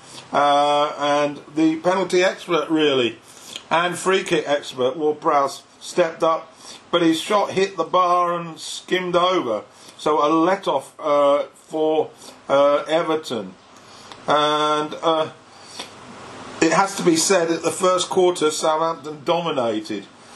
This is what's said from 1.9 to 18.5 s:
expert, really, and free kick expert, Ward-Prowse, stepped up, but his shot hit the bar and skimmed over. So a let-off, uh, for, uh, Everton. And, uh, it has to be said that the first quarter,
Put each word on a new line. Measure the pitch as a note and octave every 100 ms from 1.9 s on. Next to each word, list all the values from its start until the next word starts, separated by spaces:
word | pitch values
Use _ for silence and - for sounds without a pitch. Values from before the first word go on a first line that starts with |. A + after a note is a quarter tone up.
| F#3 F3+ F3+
expert, | F#3 G#3 - E3 D3
really, | D#3+ D3+ C3 A2+ - - - - - -
and | E3 F3 E3+
free | F#3 F#3+
kick | F3+ E3 C#3
expert, | C#3+ - C3 B2+ C3
Ward-Prowse, | D3+ D3+ D#3+ D3 C#3 - - -
stepped | - - E3 E3
up, | E3 D#3+ - - - - -
but | F3
his | E3 D#3+
shot | - G#3 F#3+
hit | F3+ G3 E3+
the | -
bar | F3+ F3+ F3+ F3 F3
and | E3+ D#3+
skimmed | - - - F3+ F3+ F3
over. | F3+ E3+ B2 G#2 - - - -
So | D3+ D3+ D3
a |
let-off, | E3 E3+ F#3+ F3+ D#3+ - -
uh, | D#3 C#3+ C#3+ C#3+ C#3
for, | - - D#3 D#3 D#3 - - - - -
uh, | C#3+ C#3+ C#3+ D3
Everton. | D#3+ D#3+ D#3 - A#2+ F#2 - - - - - - - -
And, | D3 D3 D3+ D3+ D3+ D3+ C#3+
uh, | E3 D#3+ D#3 - - - - - - - - - - - - -
it | D#3+
has | E3 G3 -
to |
be | F3 D#3+
said | F3 F#3 E3
that | E3
the | E3
first | - F#3 F3+ -
quarter, | F#3+ F3+ F3 D3+